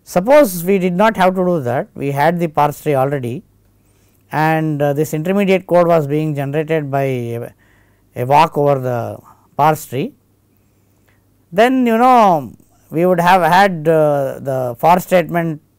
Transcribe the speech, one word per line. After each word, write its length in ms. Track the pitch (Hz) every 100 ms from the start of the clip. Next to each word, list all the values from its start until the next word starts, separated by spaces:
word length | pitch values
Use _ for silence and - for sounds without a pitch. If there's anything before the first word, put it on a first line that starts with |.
Suppose 600 | - 180 208 302 262 180
we 140 | 175 196
did 140 | 185
not 240 | 175 220 202
have 180 | 185 185
to 80 | 180
do 140 | 170
that, 260 | 120 131 214
we 160 | - 139
had 300 | 139 156 175
the 80 | 170
parse 340 | 151 147 -
tree 120 | 156
already 500 | 135 135 143 120 143 - _ _ _ _ _ _ _ _
and, 500 | 143 156 160 156 143
uh, 100 | 147
this 220 | 143 156
intermediate 520 | 156 165 196 190 190 -
code 200 | 170 170
was 200 | 170 139
being 280 | 151 156
generated 560 | 143 139 151 156 160 143
by 120 | 139
a, 500 | 139 123 117 117 120 - _ _ _ _ _ 123
a 80 |
walk 320 | 123 143 165 151
over 200 | 143 139
the 400 | 127 120 110 110 - _ _ -
parse 300 | 151 151 -
tree, 280 | 123 226 - _ _ _ _ _ _ _ _ _ _ _ _ _
then, 340 | 170 240 262 240
you 120 | 226
know, 540 | 254 247 202 160 117 - _ _ _
we 160 | 151 180
would 140 | 175
have 220 | 170 190
had, 440 | 160 180 202 165 151
uh, 520 | 160 151 143 135 123
the 360 | 127 131 123 120
for 200 | 156 180
statement 600 | - 185 156 170 165 151 _